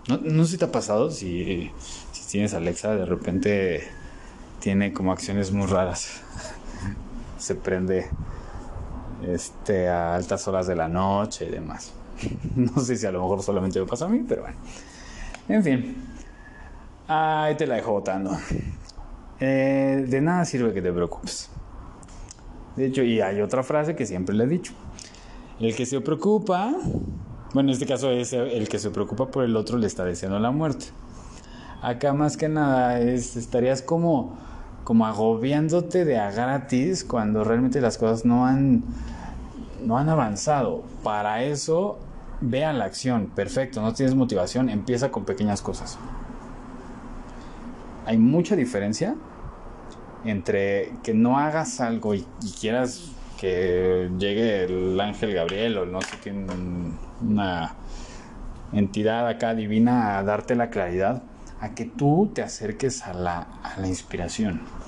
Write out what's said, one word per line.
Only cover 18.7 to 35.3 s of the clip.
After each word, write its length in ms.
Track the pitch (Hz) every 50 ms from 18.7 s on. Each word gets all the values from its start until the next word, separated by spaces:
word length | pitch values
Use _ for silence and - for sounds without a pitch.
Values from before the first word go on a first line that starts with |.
| - - - - - - - - - - - - - -
Eh, 680 | 135 135 135 135 135 135 135 135 135 135 135 139 135
de 140 | 127 123 135
nada 240 | 143 160 180 180 170
sirve 280 | - - 127 123 113 98
que 100 | 98 90
te 100 | 90 87
preocupes. 580 | 87 87 85 - - - - - - - - - - - - - - - - - - - - - - - - - - - - - - - - -
De 100 | - 131
hecho, 160 | 135 131 139 127
y 180 | 120 117 110
hay 200 | 98 95 101 101
otra 220 | 104 98 123 127 127
frase 340 | - 151 151 151 156 170
que 100 | - 131
siempre 280 | 101 92 90 90 90 101
le 100 | 107 117
he 20 |
dicho. 280 | 127 160 180 - - - - - - - - - - - - - - - - - - - -
El 160 | 110 113 110
que 80 | 113 123
se 160 | 123 139 135
preocupa, 720 | 117 - 156 147 - 196 214 214 214 208 185 180 196 233 302 370 359 - - - - - - - - - - - - - -
bueno, 160 | 135 139 139
en 60 | 131
este 100 | 123 143
caso 260 | 127 135 117 127 135
es 220 | 123 123 123 120 -
el 340 | 123 117 - 120 120 107 104
que 80 | - 104
se 120 | 104 107
preocupa 360 | 87 101 101 95 - 104 131
por 180 | 131 - 143 127
el 100 | 117 113
otro 200 | 110 104 107 113
le 100 | 123 110
está 200 | 98 - - 92
deseando 320 | 90 90 87 - 95 98 101
la 120 | 107 117
muerte. 360 | 131 147 160 151 131 - - - - - - - - - - - - - - - - - - - - - -
Acá 320 | 120 123 120 135 143 139
más 240 | 143 147 147 143 -
que 100 | 160 156
nada 500 | 156 156 151 139 135 127 127 123 123 120
es, 380 | 120 120 127 127 120 - -
estarías 460 | 120 117 - - 123 120 127 135 131 131
como, 560 | - 165 165 170 170 160 135 - - - - - - - - - - - - -
como 220 | - 117 113 113
agobiándote 1000 | 110 107 101 110 113